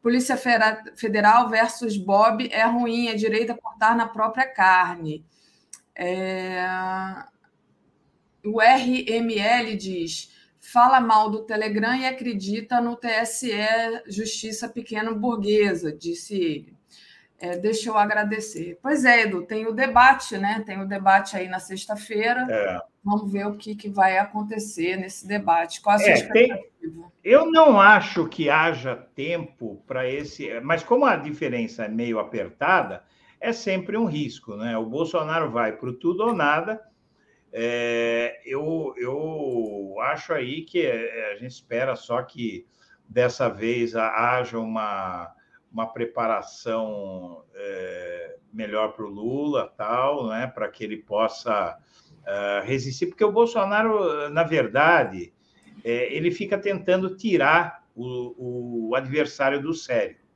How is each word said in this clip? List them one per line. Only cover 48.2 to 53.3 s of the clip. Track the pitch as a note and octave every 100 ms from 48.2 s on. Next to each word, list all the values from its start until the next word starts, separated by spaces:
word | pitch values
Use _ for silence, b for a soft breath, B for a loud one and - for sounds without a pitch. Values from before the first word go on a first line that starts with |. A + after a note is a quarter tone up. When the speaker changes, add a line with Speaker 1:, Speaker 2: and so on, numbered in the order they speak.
| E2 - _
Speaker 2:
melhor | A2 A2 G#2+ A2
pro | G#2+ G#2+
Lula, | G2+ A2 C3+ D3 C#3 G#2 _
tal, | G#2+ A#2+ C3+ D3 A#2
né? | A2 B2+
Pra | - G#2+
que | -
ele | G#2+ G#2+
possa, | - G#2 A2 - A#2+ G#2+ F2+ E2 b b b b
é, | - G2+ G2+ G2+
resistir, | G2 C3+ C3 C3 F3
porque | -
o | G#3+